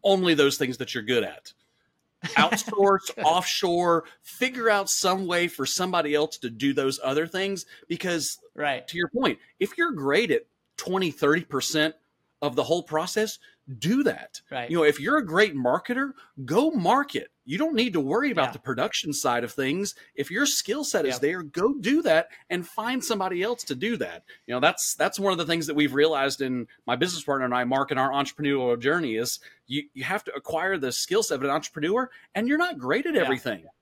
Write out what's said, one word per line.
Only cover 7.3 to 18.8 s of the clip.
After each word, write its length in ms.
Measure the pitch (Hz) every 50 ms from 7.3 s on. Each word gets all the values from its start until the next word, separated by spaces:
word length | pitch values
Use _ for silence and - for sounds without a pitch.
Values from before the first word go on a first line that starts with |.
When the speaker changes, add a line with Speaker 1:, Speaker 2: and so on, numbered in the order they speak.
| - 185 190 196 196 175 - _ - - -
Speaker 1:
Because 540 | _ 175 165 - 180 175 160 135 - - - _ - _
Speaker 2:
Right. 280 | - 147 143 135 123 - -
Speaker 1:
to 80 | 165
your 100 | 170 175 -
point, 280 | - 247 262 180 110 - - _ _ _
if 180 | 190 - - -
you're 140 | 339 339
great 400 | 254 156 135 139 143 196 240 180
at 120 | 139 117 - _ _ _ _ _ _
twenty, 360 | - - 180 185 190 185 165
thirty 320 | 143 - 156 143 151 180 170
percent 500 | _ 143 131 - - - 156 151 160 156 _ _ _ _ _ _ _ _ _ 143
of 120 | 147 120
the 80 | 139 135
whole 180 | - 165 175
process, 560 | - - 151 156 170 180 - 220 220 214 - - _ - _ _ _ - 131 110
do 240 | - 170 233 269
that. 400 | 285 - - 69 - - - - _ _
Speaker 2:
Right. 200 | 139 127 120 120
Speaker 1:
You 60 | 165
know, 80 | 170 156
if 160 | 151 147 131
you're 160 | 139 208 294
a 80 | 311 240
great 300 | 165 156 185 214 208 147
marketer, 540 | 135 123 123 135 180 - - 247 262 277 277 262 - - _ _ - 135
go 260 | 120 165 220 285 320
market. 580 | 320 226 170 - 233 277 277 277 - - - - _ _ _
You 100 | 123 147
don't 180 | 196 302 330 311
need 200 | 208 247 247 170
to 60 | 165
worry 300 | 135 135 165 233 285 285
about 180 | 220 165 135 123
Speaker 2:
Yeah. 40 |
Speaker 1:
the 60 | 117 127
production 560 | _ 135 127 117